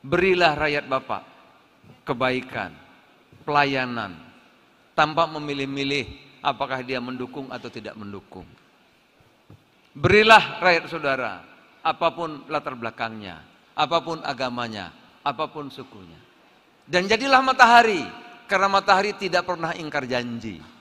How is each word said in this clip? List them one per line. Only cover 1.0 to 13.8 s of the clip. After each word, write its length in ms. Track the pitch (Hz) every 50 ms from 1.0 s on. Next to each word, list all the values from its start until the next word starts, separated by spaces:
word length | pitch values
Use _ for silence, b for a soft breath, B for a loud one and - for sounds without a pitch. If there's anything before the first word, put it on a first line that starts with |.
| 131 - 110 98 - - - - - - _ _ _ _ _ _ _ - - _
kebaikan, 720 | _ - 139 117 131 127 127 127 123 127 - 120 98 87 78 73 73 - - _ _ _ _ _ _ _ - - -
pelayanan, 720 | 156 147 147 143 139 135 131 127 123 120 117 107 95 87 78 78 - - - _ _ _ _ _ _ _ _ _ _ _
tanpa 320 | - 151 151 156 160 165 156
memilih-milih 800 | 156 151 151 147 143 139 135 135 139 139 139 139 143 143 120 - - - - - - _
apakah 400 | - 143 135 - 139 127 131 131
dia 160 | 127 123 131
mendukung 480 | 127 120 127 127 123 123 120 - 147 135 127 127
atau 160 | 120 117 120
tidak 240 | - 117 107 107 -
mendukung. 560 | 110 104 101 101 95 - _ - 92 87 80 - _ _ _ _ _ _ _ _ _ _ _ _ _ _ _ _ _ _ _ - _ _ _ _ _ _ _ _
Berilah 640 | 143 147 175 190 214 214 220 226 208 - 139 - -
rakyat 240 | 175 180 175 165 165 143 165
saudara, 480 | 160 151 139 135 127 123 110 95 87 - - - _ _ _ _ _
apapun 640 | - 160 151 - 170 165 - 165 170 160 151 139 - 131 156
latar 240 | 147 143 151 131
belakangnya, 640 | 120 117 113 110 - 120 113 110 110 104 95 82 78 76 _ _ _ _ _ _
apapun 480 | -